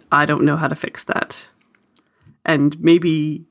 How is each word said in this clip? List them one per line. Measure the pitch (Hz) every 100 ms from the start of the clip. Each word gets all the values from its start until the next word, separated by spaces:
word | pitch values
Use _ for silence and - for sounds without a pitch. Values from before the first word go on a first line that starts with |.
| -
I | 139 147
don't | 147 147
know | 151
how | 151
to | 151
fix | - -
that. | - - - - - _ _ _ _ _ _ _ _ _ -
And | 147 147 160
maybe | 165 170 170 160 156 151 -